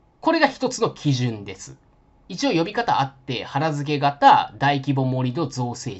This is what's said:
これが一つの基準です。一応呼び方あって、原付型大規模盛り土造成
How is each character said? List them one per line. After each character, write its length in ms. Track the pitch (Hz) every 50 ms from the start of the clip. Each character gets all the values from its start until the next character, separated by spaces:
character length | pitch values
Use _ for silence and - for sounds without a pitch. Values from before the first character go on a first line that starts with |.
| _ _ _ -
こ 140 | - 320 330
れ 80 | 320
が 60 | 302
一 200 | - - - 262
つ 120 | - - -
の 100 | 226 143
基 240 | - - - 147 135
準 320 | 120 123 120 110 104 98
で 100 | 98 92
す。 220 | - - - 131 _ _ _ _ _ _ _ _ _ _
一 200 | - 185 - 185
応 40 | 180
呼 140 | 170 165 165
び 80 | 208 -
方 260 | - - - 113 120
あ 60 | 135
っ 80 | 131 -
て、 320 | - - - 123 107 87
原 260 | - - 135 156 160
付 260 | 151 147 143 151 151
型 560 | 139 151 - - - 269 269 - 107 85 - 101
大 240 | 107 131 143 143 135
規 120 | 135 143 135
模 120 | 135 131
盛 260 | 131 127 127 127 127
り 40 | 123
土 120 | 170 165
造 260 | 135 - 127 123 120 113
成 220 | - - 117 98